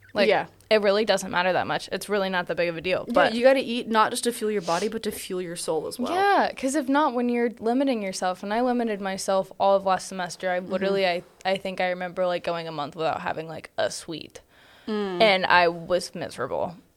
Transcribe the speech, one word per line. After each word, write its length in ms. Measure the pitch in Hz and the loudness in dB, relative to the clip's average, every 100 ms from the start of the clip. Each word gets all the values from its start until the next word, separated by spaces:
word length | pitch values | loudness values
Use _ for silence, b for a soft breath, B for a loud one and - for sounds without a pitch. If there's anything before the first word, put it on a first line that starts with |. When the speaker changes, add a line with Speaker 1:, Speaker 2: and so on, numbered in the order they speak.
| - | -6
Speaker 1:
Like, 140 | 208 202 | 0 2
Speaker 2:
Yeah. 200 | 165 - - - | 2 0 -8 2
Speaker 1:
it 120 | 214 | 2
really 240 | 202 208 214 | 4 2 4
doesn't 240 | 190 190 | 0 0
matter 220 | 175 185 | 0 2
that 140 | 160 98 | 2 0
much. 200 | 285 - | -4 -4
It's 180 | 190 196 | -8 -2
really 200 | 202 190 | -2 0
not 180 | 185 175 | -2 -2
that 80 | 170 | -2
big 120 | 170 | -2
of 80 | 165 | -2
a 40 | |
deal, 240 | 175 180 - | -2 -2 2
Speaker 2:
Yeah, 60 | |
Speaker 1:
but 200 | 214 170 | 2 4
Speaker 2:
you 100 | 233 | 6
gotta 160 | 262 269 | 6 6
eat 240 | - 240 - | 2 -4 0
not 240 | 220 214 | 2 2
just 120 | 247 240 | 2 -2
to 60 | |
fuel 180 | 233 214 | -2 -2
your 100 | 202 | -2
body, 260 | 175 170 208 | 0 0 0
but 160 | 220 | -4
to 80 | 180 | -6
fuel 300 | 180 - 185 | -8 -6 -6
your 140 | 170 170 | -6 -6
soul 320 | - 160 - | -4 -2 -4
as 120 | - | -4
well. 140 | 247 | -2
Speaker 1:
Yeah, 380 | 359 403 349 214 - | 2 4 4 2 0
'cause 180 | 262 302 | -2 0
if 140 | 254 | 2
not, 240 | 277 302 | 2 2
when 160 | 240 240 | 0 0
you're 220 | 240 240 240 | 0 0 -2
limiting 420 | 214 254 277 226 | 0 2 2 0
yourself, 400 | 196 190 185 185 | -4 -4 -2 -2
and 100 | 202 | -4
I 80 | 226 | 0
limited 400 | 254 240 233 196 | 0 0 -2 -2
myself 500 | 196 190 - 190 190 - | -4 -4 0 0 0 2
all 160 | 196 196 | 4 4
of 100 | 190 | 4
last 220 | 180 - | 0 -2
semester, 420 | 190 175 - 185 | -6 -6 -4 -2
I 100 | 180 | -2
Speaker 2:
Mm-hmm. 120 | 185 | -2
Speaker 1:
literally, 360 | 190 196 196 185 | -2 0 2 2
I, 160 | 175 - - 185 | 0 -6 -6 -2
I 120 | 190 | -2
think 220 | 190 185 | -4 -2
I 80 | 180 | -2
remember, 360 | 180 180 185 180 | -2 -6 -2 -2
like, 180 | 175 | -2
going 240 | 170 170 165 | -4 -6 -6
a 40 | |
month 240 | 156 143 165 | -8 -8 -4
without 260 | 156 - | -4 -2
having, 260 | 175 - 160 | -4 -6 -8
like, 220 | 156 - - | -12 -10 -4
a 140 | 202 | -4
sweet. 500 | - - 156 - - _ b b b b | -4 -12 -12 -14 -20 _ b b b b
Speaker 2:
Mm. 340 | 214 196 175 | -4 -2 4
Speaker 1:
And 240 | 220 190 - | 4 4 4
I 220 | 175 175 | 6 4
was 460 | 170 165 180 - 175 | 2 -2 -2 -2 -10
miserable. 600 | 135 - 127 78 175 170 - | -10 -6 -4 -2 -4 -8 -20